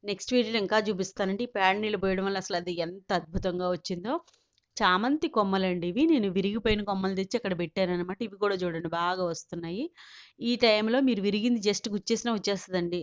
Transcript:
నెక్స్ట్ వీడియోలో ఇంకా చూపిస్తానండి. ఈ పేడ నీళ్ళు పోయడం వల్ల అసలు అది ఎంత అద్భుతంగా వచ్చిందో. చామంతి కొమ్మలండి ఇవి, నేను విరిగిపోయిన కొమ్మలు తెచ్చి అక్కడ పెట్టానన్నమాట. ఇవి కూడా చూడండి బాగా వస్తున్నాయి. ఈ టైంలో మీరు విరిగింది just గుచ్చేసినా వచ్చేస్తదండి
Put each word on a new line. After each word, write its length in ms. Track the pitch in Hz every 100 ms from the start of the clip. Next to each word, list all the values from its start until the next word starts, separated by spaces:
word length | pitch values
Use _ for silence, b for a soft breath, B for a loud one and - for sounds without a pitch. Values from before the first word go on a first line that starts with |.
నెక్స్ట్ 280 | 202 196 -
వీడియోలో 280 | 247 220 226
ఇంకా 180 | 190 214
చూపిస్తానండి. 600 | 208 190 190 - 190 202
ఈ 80 | 240
పేడ 240 | 208 190 196
నీళ్ళు 240 | 214 196
పోయడం 260 | 190 190 196
వల్ల 140 | 196
అసలు 180 | 190 175
అది 160 | 175 175
ఎంత 300 | 165 190 _
అద్భుతంగా 540 | 185 160 175 190 180 180
వచ్చిందో. 440 | 180 - 175 196 320 - b b _ _ -
చామంతి 500 | 202 180 233 302 339
కొమ్మలండి 580 | - 196 190 185 180 175
ఇవి, 160 | 185 320
నేను 200 | 294 202
విరిగిపోయిన 500 | 185 202 220 220 214
కొమ్మలు 320 | 208 196 190 190
తెచ్చి 200 | 190 240
అక్కడ 180 | 202 175
పెట్టానన్నమాట. 640 | 170 - 185 175 180 190
ఇవి 140 | 226 196
కూడా 180 | 202 190
చూడండి 340 | 180 165 175
బాగా 320 | 170 175 185 180
వస్తున్నాయి. 580 | 165 - 170 170 185 320 B B B B _
ఈ 140 | 233 240
టైంలో 400 | 233 214 220 247
మీరు 220 | 269 214
విరిగింది 380 | 196 208 233 240
just 260 | 196 202 233
గుచ్చేసినా 440 | 202 - 226 240
వచ్చేస్తదండి 680 | 220 202 196 - 185 175 175